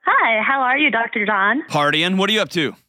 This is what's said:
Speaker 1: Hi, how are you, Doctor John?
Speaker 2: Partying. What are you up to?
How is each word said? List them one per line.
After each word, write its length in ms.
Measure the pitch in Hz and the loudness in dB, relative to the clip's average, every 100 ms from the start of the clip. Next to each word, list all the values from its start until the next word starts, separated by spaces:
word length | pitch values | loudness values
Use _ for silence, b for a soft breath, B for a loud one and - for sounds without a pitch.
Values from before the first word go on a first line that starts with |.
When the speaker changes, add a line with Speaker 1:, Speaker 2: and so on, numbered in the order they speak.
| - | 2
Speaker 1:
Hi, 380 | 508 339 220 | 2 2 0
how 180 | 214 269 | 0 0
are 160 | 254 269 | 0 0
you, 140 | 302 | 0
Doctor 340 | 226 233 226 202 | 0 -4 -4 -2
John? 380 | 208 196 247 - | 0 2 0 -2
Speaker 2:
Partying. 500 | 151 147 151 170 190 | 0 0 2 0 0
What 120 | 196 | 0
are 40 | |
you 80 | 214 | 0
up 80 | 185 | -2
to? 260 | 175 139 - | -2 -4 -6